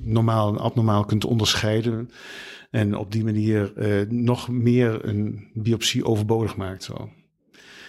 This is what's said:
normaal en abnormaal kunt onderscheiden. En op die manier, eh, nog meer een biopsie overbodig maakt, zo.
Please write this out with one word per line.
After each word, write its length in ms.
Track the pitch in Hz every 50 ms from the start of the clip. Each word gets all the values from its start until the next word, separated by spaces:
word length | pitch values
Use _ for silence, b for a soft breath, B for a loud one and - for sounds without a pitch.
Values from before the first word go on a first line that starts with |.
| 113
normaal 500 | 110 110 113 113 113 113 110 107 104 107
en 60 | -
abnormaal 460 | - 117 - 117 110 110 104 104 104
kunt 200 | - 110 104 -
onderscheiden. 840 | - 123 110 107 - - - - 107 110 113 110 120 113 113 123 B B B B B B B B B B B B B
En 240 | - 113 107 104 104
op 140 | - 104 92
die 120 | 107 110 110
manier, 500 | 110 107 107 107 110 107 104 101 98 -
eh, 340 | - 107 104 104 101 104 107
nog 400 | 120 120 117 120 123 123 - 120
meer 560 | 123 123 113 120 120 127 123 113 110 - -
een 400 | - 101 104 107 107 104 104 - - -
biopsie 520 | 113 104 113 113 107 - - - 123 -
overbodig 500 | 117 113 104 107 107 113 113 113 98 -
maakt, 280 | 92 95 92 95 92 -
zo. 260 | - - - - 107 - _ _ _ _ _ _ B B B B B B B B